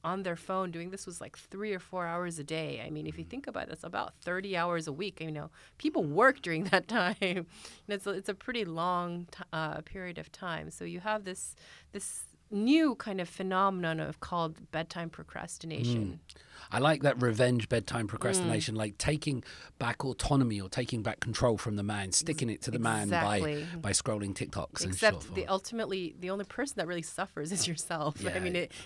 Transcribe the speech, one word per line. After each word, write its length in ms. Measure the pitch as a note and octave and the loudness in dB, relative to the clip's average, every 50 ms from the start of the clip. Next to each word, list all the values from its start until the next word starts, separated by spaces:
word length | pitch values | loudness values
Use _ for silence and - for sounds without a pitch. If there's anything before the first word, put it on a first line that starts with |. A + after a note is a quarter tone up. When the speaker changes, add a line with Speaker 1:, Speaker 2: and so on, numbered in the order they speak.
| - | -4
Speaker 1:
on 200 | E3 F#3 G3 F#3+ | -2 -2 0 0
their 120 | F3+ E3+ | -2 -4
phone 340 | E3 - - F#3+ F#3+ F#3+ F3+ | -4 -4 -2 0 0 0 -2
doing 200 | E3 E3 E3+ F#3 | -4 -6 -6 -8
this 140 | F#3+ G3 - | -8 -10 -10
was, 140 | F#3 E3+ - | -10 -10 -10
like, 160 | - - - | -12 -12 -14
three 360 | - - - - G3 G#3+ G#3+ G3 | -16 -14 -10 -6 -4 -2 -2 -2
or 60 | F3+ | -2
four 260 | - - F#3 F3+ E3+ | -4 -4 -4 -2 -2
hours 320 | E3 E3+ F3 F3+ F3 E3 D#3 | 0 0 -2 -2 -2 -4 -4
a 40 | C#3+ | -4
day. 380 | D#3+ D#3+ D#3+ D#3 D3 C3+ A2+ A2+ | -2 -2 -2 -2 -2 -4 -6 -6
I 40 | - | -6
mean, 180 | D3+ D3+ D3+ | -6 -4 -4
if 100 | D#3 D#3 | -6 -6
you 60 | E3 E3 | -8 -10
Speaker 2:
Mm. 40 | - | -8
Speaker 1:
think 180 | A#3+ C4+ C#4 | -8 -8 -8
about 160 | - - - - | -6 -4 -4 -6
it, 60 | - | -6
that's 140 | - - - | -8 -10 -8
about 300 | E3+ F#3+ - - - - - | -4 -4 -2 -2 -4 -6 -8
thirty 340 | - F3 F3+ F#3+ G3 G3+ F#3 | -6 -4 -2 -2 -2 0 0
hours 300 | E3+ E3+ F3 E3+ E3 D#3 | 2 2 2 2 0 -2
a 40 | D3+ | -2
week. 300 | C3+ D#3 G#3 F#3+ - - | -4 -4 -4 -6 -6 -6
You 100 | D#3+ D#3+ | -6 -6
know, 200 | D3+ D3 D3+ D#3+ - - - - - | -6 -6 -8 -10 -12 -18 -20 -20 -8
people 260 | - - D#4 D#4 D4+ F3 | -4 -2 0 2 2 2
work 380 | C#3+ D3 F#3 A#3+ C4+ C4 - | 4 6 8 8 8 6 4
during 220 | - F3+ D#3+ E3 G3+ | 0 0 0 0 2
<laughs> 80 | F#3+ | 4
that 160 | G3 F3+ - | 4 2 4
time. 280 | - A3+ A#3 F3+ F3+ G#3+ - | 2 2 2 4 2 2 2
And 240 | G3+ F3+ F3 F#3 E3+ - - - - - - - - | 0 0 2 0 -2 -6 -10 -18 -18 -18 -18 -14 -6
it's 180 | - G#3 G3 - | -4 -4 -2 -2
a, 20 | G3+ | -2
it's 180 | F#3+ F#3+ G3 - | -4 -2 -2 -4
a 40 | G3 | -6
pretty 320 | - - B3+ A#3+ A#3 G#3 | -4 -6 -4 -2 -2 -2
long 640 | E3+ D#3+ E3 E3+ F3+ F3+ F3 F3 F3 F3 F3 F3 - | -2 0 0 2 2 2 2 0 0 -4 -6 -8 -10
t-, 120 | - - F3+ - - | -12 -14 -10 -6 -4
uh, 280 | D#3+ D#3+ D3+ D3+ D#3 | -2 -2 -2 -4 -6
period 360 | D#3+ - - G3 F3+ F3+ E3+ | -8 -8 -10 -8 -8 -8 -8
of 140 | D#3+ D#3 - | -8 -10 -12
time. 380 | - - F#3+ F3 D#3+ D#3 D#3 D#3+ | -12 -8 -6 -4 -4 -4 -6 -8
So 120 | - - F3 | -10 -8 -8
you 140 | E3+ E3+ F3 | -8 -8 -4
have 220 | F3+ G#3+ G#3+ G#3+ G3 | -2 -2 -2 0 -2
this, 320 | F#3 F#3 - - - - - - - - - - - - | -6 -8 -6 -8 -10 -12 -14 -18 -20 -20 -20 -16 -12 -10
this 300 | G3+ - - - - - - - _ _ - | -8 -8 -6 -8 -8 -10 -12 -16 _ _ -4
new 440 | G#3+ G3+ G#3+ B3+ D4+ D#4+ D#4+ D4 A3+ | -2 2 6 6 6 8 6 4 2
kind 240 | - - A3 F#3+ F#3+ | 0 -4 -4 -4 -4
of 80 | F3 - | -4 -4
phenomenon 720 | - - F#3+ F#3+ F#3+ F#3 G3 G3 F#3+ F3+ F3 E3 D#3+ D#3+ | -6 -4 -2 2 4 4 4 4 4 2 0 0 0 0
of 200 | D#3 C#3+ - - | -2 -4 -6 -8
called 520 | - - F3+ E3+ E3 D#3+ D#3+ - - - | -6 -2 0 0 0 0 -2 -8 -10 -6
bedtime 380 | - D#3 E3 - - F3 E3+ E3 | -4 -4 -4 -4 -6 -6 -6 -6
procrastination. 1120 | - - D#3 - - - - E3+ - - - D#3+ D#3 - A#2+ A#2+ A#2+ A2+ G#2 F#2 - D#3+ | -8 -10 -14 -10 -10 -8 -8 -8 -10 -10 -8 -6 -2 0 2 2 2 2 0 -2 -4 -8
Speaker 2:
Mm. 160 | - - - - - - - - - - | -14 -18 -20 -20 -20 -20 -18 -18 -8 -2
I 80 | - A#2 | 2 4
like 220 | C3+ D#3 D#3 C#3 C#3+ | 6 6 6 6 4
that 180 | C#3+ B2 B2 | 4 4 4
revenge 480 | B2 A#2+ A2 G#2+ B2+ B2 B2 A#2 G#2 - | 4 4 6 6 6 6 6 4 2 2
bedtime 360 | A#2+ A#2 - - - A#2+ A2 | 2 0 2 0 -2 -2 -2
Speaker 1:
Mm. 40 | G2 | -2
Speaker 2:
procrastination, 640 | A#2 A2 - A#2 - - A#2 A2 A2 A2 - - G#2+ | -2 0 0 2 2 4 4 4 2 2 2 0 0
like 220 | G#2+ G#2+ G#2 G2+ | 0 -2 -2 -2
taking 460 | - - D3+ D#3 D3+ - D3+ C3+ A#2 - - - - - - - - | 0 0 2 2 2 0 0 -2 -2 -4 -8 -14 -16 -18 -14 -6 -2
back 240 | A#2+ A#2 A#2 - C#3 | -2 -2 0 0 -2
autonomy 540 | C3 B2 - - - D3 C3+ B2+ A#2 G#2 G2+ | -4 -2 0 2 4 6 6 6 6 2 0
or 80 | F#2+ F#2+ | -2 -2
taking 340 | - B2+ B2 - B2 A2+ G2+ | -2 -2 -2 0 -2 0 0
back 160 | A2 - - | -2 -2 -2
control 380 | - A#2+ G#2+ - C3+ A#2+ A2 | -2 -2 2 4 6 6 6
from 180 | G2 - A2+ G#2 | 4 2 0 0
the 80 | G2+ G2+ | 0 0
man, 280 | G#2 G#2 G2+ G2 F#2 | 0 0 0 0 2
sticking 380 | F2+ - D#3+ D#3+ D3+ D#3 C3+ A2+ | 2 2 2 2 0 0 0 0
it 120 | G#2 - - | -2 -2 -4
to 80 | A#2+ | -2
the 80 | A#2 A#2+ | 0 2
man 300 | A2+ A2+ A2 G#2+ G#2 G2+ | 2 2 4 2 2 4
by, 280 | - - - G#2 - | 4 4 4 4 4
Speaker 1:
Exactly. 300 | - - D3+ D3 D3 D#3 E3+ F3 E3 | 4 2 2 0 -2 -4 -6 -6 -4
Speaker 2:
by 100 | D#3 G2+ | -2 0
scrolling 420 | F#2+ - - - A2 G#2 G2+ G2 F#2+ | 0 2 2 2 0 0 0 -2 -2
TikToks 500 | - - - - F#2 D2+ - - - - | -2 -4 -4 -2 -4 -4 -4 -4 -4 -2
and 100 | F#2 F#2 | -2 2
Speaker 1:
Except 300 | - A3+ G#3+ G3 - - | 4 6 6 6 4 -2
Speaker 2:
so 60 | - | -6
Speaker 1:
the 120 | F3+ F#3 | -4 -4
Speaker 2:
forth. 80 | - - | 0 0
Speaker 1:
ultimately, 640 | G3 F#3+ - - A#3 A3+ A3 D3 G3 F#3+ F3 - - - | 0 -2 -2 -4 -6 -4 -4 -2 -2 -4 -4 -6 -6 -6
the 100 | F3+ F3+ | -6 -4
only 160 | G3 G3+ G3 | -4 -4 -6
person 300 | - - - C#4 C#4 - | -6 -6 -4 -4 -4 -2
that 100 | G3+ E3 | -4 -2
really 140 | E3+ F3+ E3+ | -2 -2 -4
suffers 500 | E3 - - - F#3+ - - D#3 D3 E3 | -4 -4 -4 -4 -6 -4 -6 -6 -4 -2
is 160 | G3 E3 - | 0 0 0
yourself. 480 | F3 E3 - - - E3+ D#3 D3+ D3+ D3 - | 0 -2 -4 -4 -4 -2 -2 0 -2 -2 -2
<laughs> 60 | - | -2
I 40 | F3+ F3+ | -2 -2
Speaker 2:
Yeah. 60 | F#3 | -2
Speaker 1:
mean, 160 | F#3 F3+ F3+ | 0 0 0
it, 160 | F3 D#3+ - - - - | 0 -2 -2 -6 -12 -4